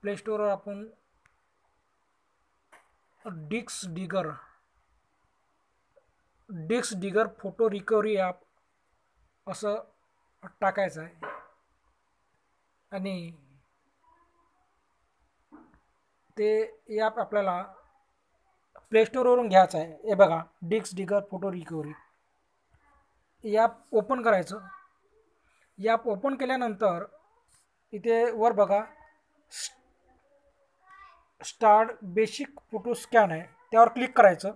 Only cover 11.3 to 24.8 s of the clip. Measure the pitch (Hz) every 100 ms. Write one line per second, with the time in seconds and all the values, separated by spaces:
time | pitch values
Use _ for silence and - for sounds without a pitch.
11.3 | - - _ _ _ _ _ _ _ _
12.3 | _ _ _ _ _ _ 196 190 185 170
13.3 | 165 135 135 _ _ _ _ _ _ _
14.3 | _ _ _ _ _ _ _ _ _ _
15.3 | _ _ - - _ _ _ _ _ _
16.3 | - 214 214 220 - _ 214 220 220 196
17.3 | 208 190 180 190 - _ _ _ _ _
18.3 | _ _ _ _ - _ 220 220 254 247
19.3 | 247 233 190 180 170 165 160 214 196 190
20.3 | 165 160 _ 170 214 202 185 185 202 196
21.3 | 185 196 180 165 165 147 151 _ _ _
22.3 | _ _ _ _ _ _ _ _ _ _
23.3 | _ 220 208 233 233 _ 220 202 262 233
24.3 | 202 165 202 190 -